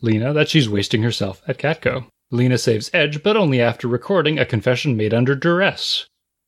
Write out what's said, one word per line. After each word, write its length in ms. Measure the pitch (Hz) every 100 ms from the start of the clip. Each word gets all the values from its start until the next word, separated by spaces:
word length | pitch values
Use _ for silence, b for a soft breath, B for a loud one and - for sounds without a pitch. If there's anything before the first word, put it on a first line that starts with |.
Lena 320 | 117 107 127
that 160 | 147 151
she's 200 | 160 113
wasting 340 | 101 101 110
herself 400 | 117 - 101 95 -
at 120 | 127
Catco. 480 | 147 160 120 127 117 _ -
Lena 260 | 120 127 127
saves 340 | - 107 -
Edge, 280 | 180 147 151
but 140 | 208 214
only 240 | 165 131
after 260 | 120 120 123
recording 520 | 120 - 190 151 151
a 80 | 123
confession 500 | 110 123 123 151 110
made 160 | 107
under 220 | 113 127
duress. 720 | 135 170 175 196 - - - - _ _ _